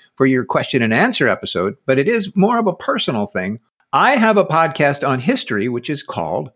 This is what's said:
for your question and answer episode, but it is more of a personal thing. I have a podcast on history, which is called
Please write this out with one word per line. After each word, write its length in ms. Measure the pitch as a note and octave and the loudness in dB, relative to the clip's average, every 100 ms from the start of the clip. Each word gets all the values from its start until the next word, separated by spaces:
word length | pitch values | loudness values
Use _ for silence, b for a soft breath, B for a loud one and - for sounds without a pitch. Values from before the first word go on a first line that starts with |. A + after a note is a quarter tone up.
| b - | b 0
for 100 | C3+ | 2
your 180 | C3 | 2
question 380 | - - C3+ C3+ | 0 -2 0 0
and 100 | A2+ | 2
answer 360 | A#2 A3+ - C3 | 2 2 2 2
episode, 480 | F#2+ - F2+ F#2+ - - | 0 -2 -2 -2 -2 0
but 120 | C3 | 0
it 100 | D3 | 2
is 260 | A#3 G3 G3 | 0 -2 2
more 220 | G3+ A#3 | 2 2
of 80 | G#3+ | -2
a 80 | |
personal 520 | F3 - C#4 - A2+ G#2 | -4 -4 -4 -2 -4 -4
thing. 340 | F#2+ F#2 A2+ _ _ _ | -4 -6 -8 _ _ _
I 240 | C#3+ G#3+ C4+ | 2 4 4
have 200 | A3+ G#3 | 4 4
a 80 | |
podcast 640 | D#3 D#3+ D#3+ D#3 D3 C#3+ C3+ | 2 2 0 2 0 0 -2
on 140 | C3 | -2
history, 480 | C#3 B3+ - G#2+ A#2 | -2 -2 -2 -2 -2
which 200 | A#2 A#2+ | -4 -6
is 140 | C#3+ | -8
called 480 | - - D#2+ F#2 C#3+ | -8 -8 -4 -4 -6